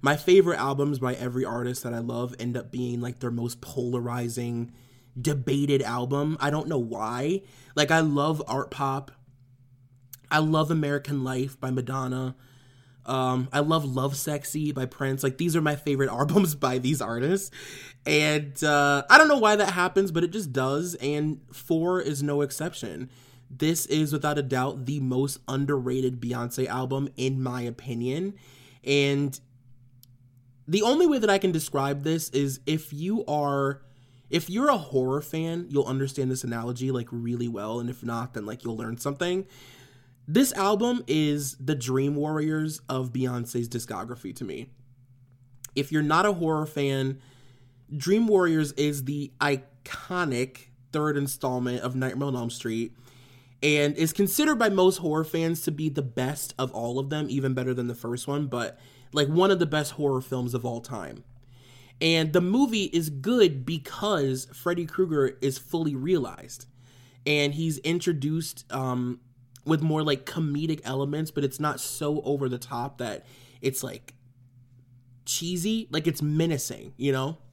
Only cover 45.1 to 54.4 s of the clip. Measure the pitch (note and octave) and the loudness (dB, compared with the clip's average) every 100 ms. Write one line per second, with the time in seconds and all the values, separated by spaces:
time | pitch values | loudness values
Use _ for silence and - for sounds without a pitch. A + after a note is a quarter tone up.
45.1 | - - - - - - - C#3+ D#3 D3 | -20 -20 -20 -20 -18 -6 -4 0 2 4
46.1 | D#3+ G#3 F#3 E3 D#3 D3+ D3 C#3 C3+ C3+ | 4 4 2 2 0 0 0 0 2 -2
47.1 | C3 - - - - - _ - D3 D3 | -4 -12 -20 -20 -20 -20 _ -12 -8 2
48.1 | G#3 A3+ G3+ F3 D#3+ D3+ C3+ D3+ C#3+ C3 | 4 6 6 6 4 0 2 0 0 -4
49.1 | D3 C#3 - D3 C#3 C3+ - - - - | -6 -6 -2 0 0 -4 -20 -14 -14 -6
50.1 | F3+ E3+ B2 C3 - - - - D#3 D3+ | -2 0 0 -2 -6 -20 -20 -8 -2 0
51.1 | C#3+ C#3 - C3+ B2+ B2 B2 B2+ B2+ C3 | 0 -2 -2 -2 0 -2 -2 -4 -2 -2
52.1 | A2 C#3 C3 A#2+ - B2 A2+ A#2 - - | -2 -2 -2 -4 -6 -4 -4 -4 -8 -20
53.1 | - - - - _ D3+ D3 D3 D3 D#3+ | -20 -20 -20 -20 _ 2 4 4 2 0
54.1 | - G3 - | 2 0 4